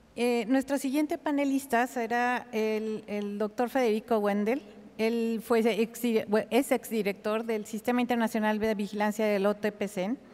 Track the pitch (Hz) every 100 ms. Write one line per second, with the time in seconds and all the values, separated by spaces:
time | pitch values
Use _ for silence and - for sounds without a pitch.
0 | - - 240 240 214 269 254 285 277 277
1 | 302 339 320 285 277 269 269 233 254 254
2 | 226 240 247 247 - 226 220 220 220 220
3 | - 208 202 202 214 - 240 269 240 214
4 | 214 226 208 202 208 269 - - - -
5 | 220 233 226 226 - 233 226 196 226 -
6 | 240 220 - 214 - 233 277 247 - -
7 | 202 202 214 220 226 220 208 214 226 247
8 | 240 240 226 226 214 214 220 208 202 208
9 | 208 208 214 208 196 208 208 208 202 190
10 | 185 262 -